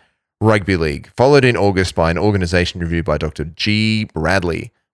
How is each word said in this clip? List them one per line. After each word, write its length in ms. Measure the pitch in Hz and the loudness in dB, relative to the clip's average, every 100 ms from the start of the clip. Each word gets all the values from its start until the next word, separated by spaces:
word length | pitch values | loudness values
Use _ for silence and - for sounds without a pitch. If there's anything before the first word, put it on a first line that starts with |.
| _ _ _ - | _ _ _ -2
Rugby 360 | 107 107 90 92 | 2 2 2 -2
League, 320 | 80 71 - - | -2 -4 -10 0
followed 260 | 127 143 | 4 6
in 100 | 123 | 4
August 400 | 113 101 92 90 | 2 0 0 -2
by 160 | - 82 | 0 0
an 60 | 85 | 2
organisation 640 | 104 101 87 90 87 90 | 0 0 0 0 -2 -4
review 220 | 85 85 | -4 -4
by 160 | 78 76 | -2 -2
Doctor 260 | 78 - | -4 -8
G 600 | 78 80 107 104 110 110 | -10 -6 -2 0 0 -2
Bradley, 680 | 107 - 80 95 87 82 - _ _ | -4 -4 0 0 0 -6 -8 _ _